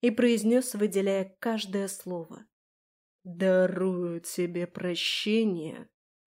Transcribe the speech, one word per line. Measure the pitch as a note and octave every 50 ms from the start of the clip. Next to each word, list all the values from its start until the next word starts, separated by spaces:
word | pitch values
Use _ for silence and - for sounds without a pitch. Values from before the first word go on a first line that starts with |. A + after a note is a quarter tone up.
и | - B3
произнес, | A3 - B3 A#3+ A#3 A3 G#3+ A3 A#3 B3+ B3+ - -
выделяя | G#3 G#3 G#3 F3+ G3 F#3+ G3 G3 G3 F#3 F#3+ - _
каждое | - A#3 A3+ G#3+ G3+ F#3+ F#3 G3 G3 F#3+
слово: | - - - F3+ F3+ F3 D#3+ - - - - _ _ _ _ _ _ _ _ _ _ _ _ _ _ _ _
"Дарую | F3+ F3 E3+ F#3+ F#3+ F#3 F#3 F#3 F3+ F3+ F3 F#3 F#3+ F3+ F3+ F3+ F3 E3+ E3+
тебе | - - - - F3 F3 F3 F3 F3 F3
прощение | - - - F3+ F3 E3+ - - - - - G#3 G#3+ A3+ A3+ G#3+ F#3 E3+ D#3 D#3+ - - - - _ _ _ _ _ _ _